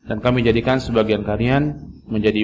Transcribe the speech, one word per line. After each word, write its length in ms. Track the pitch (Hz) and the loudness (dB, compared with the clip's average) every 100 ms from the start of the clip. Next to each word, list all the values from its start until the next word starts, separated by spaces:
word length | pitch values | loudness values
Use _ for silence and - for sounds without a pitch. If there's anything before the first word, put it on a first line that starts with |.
| - | -8
Dan 120 | 110 | -4
kami 240 | 120 127 | 0 2
jadikan 400 | 117 113 117 131 | 2 2 2 0
sebagian 400 | 123 117 107 104 | 0 0 2 0
kalian 640 | 104 107 117 135 147 147 - - - | -2 -2 0 0 0 -4 -12 -18 -8
menjadi 320 | 110 107 107 | -2 0 0